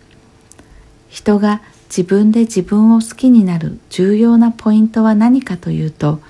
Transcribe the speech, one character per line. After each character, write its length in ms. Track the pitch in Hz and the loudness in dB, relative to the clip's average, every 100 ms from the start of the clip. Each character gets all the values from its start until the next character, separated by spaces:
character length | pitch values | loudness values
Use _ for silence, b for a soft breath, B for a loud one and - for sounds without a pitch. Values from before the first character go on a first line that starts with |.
| _ _ _ _ _ - b b b _ _ | _ _ _ _ _ -20 b b b _ _
人 300 | - - 208 | -8 -4 0
が 220 | 208 214 b b - | 0 -4 b b -10
自 160 | - | -8
分 280 | 175 196 214 | -2 0 2
で 80 | 226 | 2
自 200 | 226 190 | 0 -4
分 320 | 180 208 220 | -2 0 2
を 80 | 226 | 2
好 140 | 220 - | 0 -2
き 140 | 262 | 2
に 160 | 233 185 | 4 2
な 120 | 170 | -2
る 220 | 156 - - | -6 -12 -12
重 280 | - 190 208 | -4 -2 2
要 200 | 233 233 | 2 2
な 140 | 233 | 2
ポ 220 | 233 220 | -2 -2
イ 80 | 214 | 0
ン 80 | 220 | 0
ト 120 | 226 | 0
は 140 | 220 214 | 0 2
何 280 | 233 262 | 2 0
か 120 | - 175 | -4 -10
と 160 | 170 | -8
い 140 | 160 156 | -6 -6
う 60 | |
と、 280 | - 151 151 | -4 -4 -4